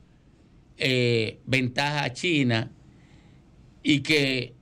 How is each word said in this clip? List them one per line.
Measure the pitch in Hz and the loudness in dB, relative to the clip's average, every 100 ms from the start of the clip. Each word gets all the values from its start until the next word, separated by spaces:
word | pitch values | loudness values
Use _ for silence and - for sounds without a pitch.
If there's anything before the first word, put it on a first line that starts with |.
| - - _ _ - - - - | -20 -20 _ _ -20 -20 -18 -4
eh, | 135 127 123 113 110 - - | 0 2 2 0 -2 -6 -2
ventaja | 131 127 123 143 147 | 0 0 -2 -2 -2
a | 143 | -4
China | 123 180 151 123 113 123 - - - - - - - - - - - | -4 0 2 2 0 -4 -12 -20 -20 -20 -20 -20 -20 -20 -20 -20 -6
y | 285 143 | 0 0
que | 135 151 135 131 120 - | 2 2 2 -2 -6 -14